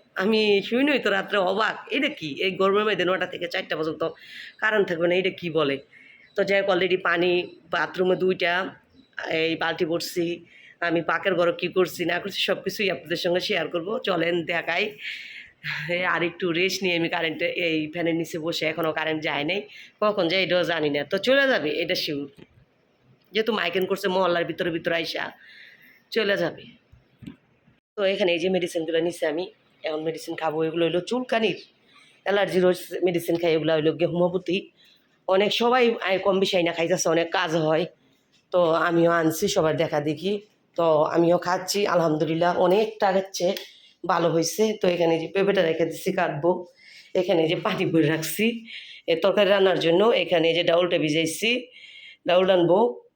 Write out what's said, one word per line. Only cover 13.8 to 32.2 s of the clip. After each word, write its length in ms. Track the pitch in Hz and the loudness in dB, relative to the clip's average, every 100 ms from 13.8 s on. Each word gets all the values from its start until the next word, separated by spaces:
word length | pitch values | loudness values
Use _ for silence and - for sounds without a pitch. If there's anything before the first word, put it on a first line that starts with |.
| 170 226 208 | -6 -6 -2
চলেন 260 | 175 170 175 | 0 0 0
দেখাই। 400 | 160 170 156 175 214 - - - - - - _ 147 151 151 | -2 -4 -2 -2 -2 -6 -12 -12 -14 -18 -20 _ -10 -8 -4
এই 100 | 175 | -2
আর 180 | 180 165 | 0 0
একটু 240 | 170 170 180 | -2 -2 -2
রেস্ট 260 | 165 190 190 | 0 0 0
নিয়ে 140 | 190 170 | -2 0
আমি 100 | 165 | 0
কারেন্টে, 380 | 175 160 156 170 - 175 | -2 -2 -2 -4 -2 -2
এই 120 | 160 151 | -2 -2
ফ্যানের 240 | 175 170 165 | -4 -2 -2
নিচে 160 | 160 170 | -4 -6
বসে, 260 | 160 160 156 | -6 -4 -2
এখনও 260 | 156 160 | -2 -2
কারেন্ট 280 | 160 156 156 | -2 -4 -4
যায় 220 | 156 143 | -4 -4
নাই, 160 | 147 196 214 - - - | -2 -4 -6 -14 -20 -4
কখন 240 | 214 202 165 | -2 0 0
যায় 140 | 185 | 0
এটাও 200 | 170 180 | 2 0
জানি 260 | 165 165 151 | 0 0 0
না। 100 | 143 | -2
তো 120 | 143 196 | -2 -2
চলে 260 | 233 277 269 | 2 4 4
যাবে 180 | 220 151 - | 2 0 -2
এটা 120 | 170 | -2
শিওর, 320 | 180 - 143 143 - - _ _ _ _ _ _ _ _ | -4 -4 -6 -8 -14 -20 _ _ _ _ _ _ _ _
যেহেতু 200 | 202 220 | -4 -2
মাইকিং 300 | 208 175 180 185 | 0 0 0 -2
করছে 220 | 190 196 | -2 -2
মহল্লার 360 | 185 180 170 | 0 2 0
ভিতরে 260 | 165 160 175 | -2 -4 -4
ভিতরে 240 | 165 170 | -4 -2
আইসা, 300 | 165 156 - - - - - - - - _ _ | -4 -4 -6 -8 -10 -20 -20 -20 -20 -20 _ _
চলে 260 | 226 220 175 | -2 0 0
যাবে। 200 | 165 - - - _ - _ _ - - _ _ _ _ _ - | -2 -6 -14 -20 _ -20 _ _ -18 -18 _ _ _ _ _ -2
তো 40 | 190 | 0
এখানে 180 | 196 190 | 2 2
এই 60 | 170 | 2
যে 100 | 185 | 0
মেডিসিনগুলো 500 | 185 170 170 160 165 | 0 -2 -4 -2 0
নিছি 220 | 170 170 160 | -2 -2 -2
আমি, 120 | 151 196 - _ _ | -2 -6 -12 _ _
এখন 180 | 156 156 160 | -8 -6 -6
মেডিসিন 280 | 156 - 165 | -6 -8 -6
খাবো। 180 | 160 151 160 | -4 -2 -2
এগুলো 160 | 165 165 | 0 0
হইলো 140 | 175 | 0
চুলকানির, 580 | 175 247 247 226 220 156 - _ _ _ _ _ | -2 -4 -2 0 0 -2 -10 _ _ _ _ _